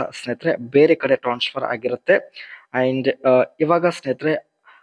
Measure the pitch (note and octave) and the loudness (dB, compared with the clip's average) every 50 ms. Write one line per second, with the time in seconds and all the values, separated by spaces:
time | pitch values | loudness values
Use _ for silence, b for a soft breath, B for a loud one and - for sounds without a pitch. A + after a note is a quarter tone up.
0 | C3+ - - - - B2 B2 - - E3 D#3 - A#2+ A#2+ C3 C#3 D3+ D#3 E3 D3+ | -8 -8 -10 -10 -10 -10 -10 -4 -4 -4 -4 -4 -6 0 4 4 6 6 4 2
1 | - C3+ C3+ - - B2 A#2+ A#2+ - - - - - - B2 A#2 A#2 B2 B2 - | 2 0 0 0 0 -4 -4 -4 -6 -6 -6 -6 -6 -6 -6 -6 -4 -4 -6 -2
2 | _ - F#3+ G3 - - B B B B B B B B - B2+ B2+ C3 C3 C3 | _ 2 2 2 0 -4 B B B B B B B B -4 -2 0 0 0 0
3 | B2+ C3+ C3 - - C3+ B2+ B2+ A#2+ - _ - D#3 D3+ E3+ F3 E3+ F3 E3 - | -2 -2 -4 0 2 4 4 4 2 0 _ -4 0 0 2 2 0 0 -2 -4
4 | - C3+ B2 - - D#3 D#3 - - _ _ _ b b b b | -6 -8 -6 -4 -4 -4 -4 -4 -6 _ _ _ b b b b